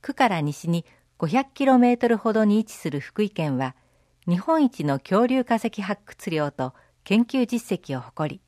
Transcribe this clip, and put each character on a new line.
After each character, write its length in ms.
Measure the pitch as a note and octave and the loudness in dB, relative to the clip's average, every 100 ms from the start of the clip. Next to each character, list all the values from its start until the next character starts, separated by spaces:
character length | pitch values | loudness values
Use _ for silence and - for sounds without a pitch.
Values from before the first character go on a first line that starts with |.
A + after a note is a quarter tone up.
区 140 | - | -10
か 140 | - B3 | 0 0
ら 100 | F3 | 2
西 280 | D3 D3 E3 | -2 -4 -2
に 160 | E3+ - _ _ _ | -2 -4 _ _ _
五 120 | E3 | -2
百 240 | A3 C4 | 0 -2
キ 100 | - | -2
ロ 140 | C4+ B3+ | 4 6
メ 140 | B3 | 4
ー 40 | A#3+ | 4
ト 120 | A#3+ | 2
ル 80 | A3+ | 0
ほ 140 | A3+ | 0
ど 120 | A3 | 2
に 120 | G#3+ G#3 | 4 2
位 60 | |
置 100 | G#3+ | 0
す 180 | - D#3+ | -6 -6
る 80 | D3 | -6
福 240 | - - | -8 -4
井 80 | G#3 | -4
県 260 | - D#3 C3 | -2 -2 -2
は、 200 | C3 - _ _ _ _ - | -4 -8 _ _ _ _ -2
日 100 | F3 | -2
本 260 | B3+ D#4+ | 2 2
一 180 | C4+ - | 2 0
の 160 | D3 C#3 | -2 -2
恐 300 | - G3 B3 | 0 0 2
竜 160 | C4 | 0
化 120 | B3 A3+ | 0 -2
石 240 | A3+ - | -2 -6
発 220 | F#3+ G3+ | -6 -8
掘 260 | - - - | -8 -14 -6
量 200 | D#3+ D3 | -2 -2
と 240 | - C3 - _ _ | -4 -8 -8 _ _
研 180 | - G#3 | 0 0
究 240 | A#3 C4+ A#3 | 2 0 -2
実 340 | A#3+ - F3+ | -4 -4 -8
績 160 | - C3 | -6 -10
を 40 | |
誇 340 | A#2 - D3+ | -10 -8 -8
り 40 | - | -8